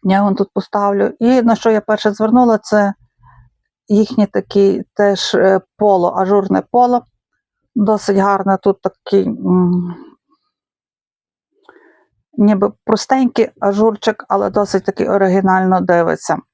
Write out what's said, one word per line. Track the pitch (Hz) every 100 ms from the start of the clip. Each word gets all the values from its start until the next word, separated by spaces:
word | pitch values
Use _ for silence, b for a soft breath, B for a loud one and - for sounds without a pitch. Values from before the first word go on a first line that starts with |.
Я | 190 190
вам | 202 190
тут | 190
поставлю. | - - 208 202 202 202 -
І | 226 254
на | 233 220
що | 233
я | 220
перше | - 214 214
звернула, | 202 220 247 240 220
це | - 208 202 202 _ _ b b b _ _ _ _
їхнє | 208 214 254 202
таке | 196 190 202 196 190 -
теж, | - 202 190 - -
е, | 190 190 _ _
поло, | 208 190 175 -
ажурне | 190 202 190 190 -
поло. | 240 247 240 - _ _ _ _ _ _ -
Досить | 202 214 - 196
гарне | 196 190 190 190
тут | 202 196
такий, | 180 _ - 196 185
м, | - 190 180 180 180 175 170 B B _ _ _ _ _ _ _ _ _ _ _ _ _ _ b b b b b b _ -
ніби | 208 202 202 - -
простенький | 220 - 262 247 - 220 _
ажурчик, | 196 202 220 214 - 208 -
але | 190 202
досить | 202 202 196 -
таки | - -
оригінально | 196 190 190 190 185 185 185
дивиться. | 180 170 170 156 - 160 _